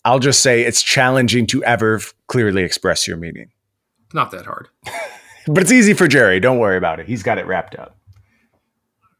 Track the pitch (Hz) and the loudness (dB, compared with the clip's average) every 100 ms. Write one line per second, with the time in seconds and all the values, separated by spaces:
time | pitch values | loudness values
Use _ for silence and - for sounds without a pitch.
0 | 117 131 135 - 131 120 120 - - 139 | 0 2 2 2 2 2 0 -2 -2 2
1 | 127 131 120 120 110 135 117 113 110 107 | 2 2 2 0 -2 -2 0 0 0 -2
2 | - _ - 127 107 95 87 - 92 82 | -6 _ -6 -2 0 0 -2 -2 -2 -2
3 | - 82 85 - 57 _ _ _ _ _ | -4 -8 -10 -14 -20 _ _ _ _ _
4 | _ 156 - 90 - - - _ - 679 | _ -6 -6 -6 -14 -16 -18 _ -14 -12
5 | 622 - - - - 160 175 254 208 190 | -14 -16 -20 -12 -2 0 4 4 6 4
6 | 170 143 107 92 127 123 104 95 85 80 | 4 4 4 4 2 2 0 0 -2 -4
7 | 80 120 117 98 87 92 - - - _ | -8 -6 -4 -4 -4 -6 -6 -14 -20 _
8 | _ - _ _ _ _ _ _ _ _ | _ -20 _ _ _ _ _ _ _ _
9 | _ | _